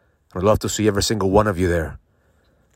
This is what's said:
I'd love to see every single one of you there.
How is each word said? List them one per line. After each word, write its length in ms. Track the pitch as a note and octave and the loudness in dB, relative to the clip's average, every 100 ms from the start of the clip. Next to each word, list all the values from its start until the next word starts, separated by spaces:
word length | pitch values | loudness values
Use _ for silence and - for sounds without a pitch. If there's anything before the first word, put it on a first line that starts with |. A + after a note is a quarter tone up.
| _ _ _ | _ _ _
I'd 80 | F2+ | -2
love 160 | G2 G#2 | 0 0
to 80 | G#2 | -2
see 180 | - G#2 | 0 0
every 160 | G2+ | 0
single 280 | - A2 F#2+ | -2 -2 2
one 180 | G2+ G#2+ | 2 2
of 100 | F2 | 0
you 100 | F#2 | 0
there. 300 | F2 D2 - _ _ _ _ _ _ _ | -2 -4 -12 _ _ _ _ _ _ _